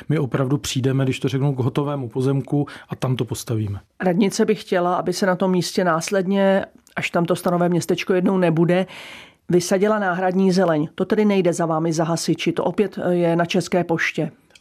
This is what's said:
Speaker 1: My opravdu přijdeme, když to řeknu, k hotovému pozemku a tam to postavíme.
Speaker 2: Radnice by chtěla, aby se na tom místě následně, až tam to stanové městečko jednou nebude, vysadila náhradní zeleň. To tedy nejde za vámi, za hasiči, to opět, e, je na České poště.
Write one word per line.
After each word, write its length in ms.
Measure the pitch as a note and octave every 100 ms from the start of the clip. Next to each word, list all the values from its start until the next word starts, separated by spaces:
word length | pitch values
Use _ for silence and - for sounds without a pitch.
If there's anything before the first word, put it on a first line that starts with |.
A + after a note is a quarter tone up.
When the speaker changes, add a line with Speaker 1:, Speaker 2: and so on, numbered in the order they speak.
| -
Speaker 1:
My 100 | D#3
opravdu 400 | C3 - C3 D3
přijdeme, 460 | - C3 C3 C3
když 160 | C3 B2+
to 80 | C3+
řeknu, 260 | C3+ C#3+
k 40 | C3
hotovému 500 | B2+ D3+ C#3+ C#3+ A#2+
pozemku 580 | C3+ C3 C#3 - D3 C#3+ - -
a 80 | -
tam 200 | B2+ B2+
to 80 |
postavíme. 560 | A#2+ A#2 - A2 G#2 G2+ - -
Speaker 2:
Radnice 440 | F#3 F3 G#3+ G#3
by 100 | A3
chtěla, 400 | G#3+ - F#3 F3
aby 180 | F3+ E3+
se 140 | F3+ G3
na 100 | F3+
tom 140 | F#3+
místě 340 | F#3 D#3+ -
následně, 800 | F3+ D#3+ - G3 F#3 G3 G3 F#3+ - _ _ -
až 140 | -
tam 140 | F3
to 120 | E3+ F3
stanové 320 | F#3 F3 F3
městečko 460 | E3+ - F3+ -
jednou 240 | F#3 F#3 F#3+
nebude, 480 | E3+ D#3+ E3+ F3 F#3 - - - - _ -
vysadila 460 | F3 F3 F#3+ G#3 G#3+
náhradní 540 | F#3+ F3 F#3 F#3 F#3+
zeleň. 360 | F3+ F3 D#3 D#3+
To 100 | -
tedy 200 | F#3 G#3+
nejde 280 | G#3 G3 F3
za 140 | D#3 E3
vámi, 260 | D#3 E3
za 120 | D#3+
hasiči, 480 | D#3+ E3 - D#3 F3
to 120 | -
opět, 340 | - F3 G3 -
e, 120 | F3
je 220 | F3 E3+ E3+
na 80 |
České 400 | E3+ F#3 F3 F3+
poště. 460 | E3+ E3 - - D3+ - _ -